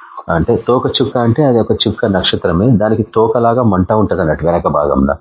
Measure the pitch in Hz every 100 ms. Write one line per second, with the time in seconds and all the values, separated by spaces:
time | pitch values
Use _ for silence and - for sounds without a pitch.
0 | - - - 170 185 220 - 254 131 -
1 | - 127 117 117 143 117 107 107 120 -
2 | 110 92 - - 87 85 117 104 107 131
3 | 107 110 110 117 117 120 110 92 92 110
4 | 98 92 80 78 80 85 87 73 73 67
5 | 69 69